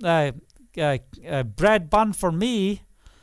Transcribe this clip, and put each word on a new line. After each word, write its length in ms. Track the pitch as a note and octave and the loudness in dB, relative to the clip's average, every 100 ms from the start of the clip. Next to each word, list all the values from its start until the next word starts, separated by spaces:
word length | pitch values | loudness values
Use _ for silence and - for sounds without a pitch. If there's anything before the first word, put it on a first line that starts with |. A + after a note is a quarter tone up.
uh, 300 | F3 E3 C#3+ B2+ - - - - | 0 2 2 -2 -16 -20 -18 -2
uh, 200 | D3+ C3+ - - D#3+ | 0 -2 -6 -20 -6
uh, 140 | D3 | -4
bread 460 | A#2+ G2+ F#3+ G#3+ D#3+ | -4 0 2 2 2
bun 240 | G#3 G#3+ | 2 2
for 180 | G3 F#3 | 0 -2
me, 520 | E3 A3+ A#3 G3 G3+ - _ - _ | 0 -2 0 -2 -4 -10 _ -20 _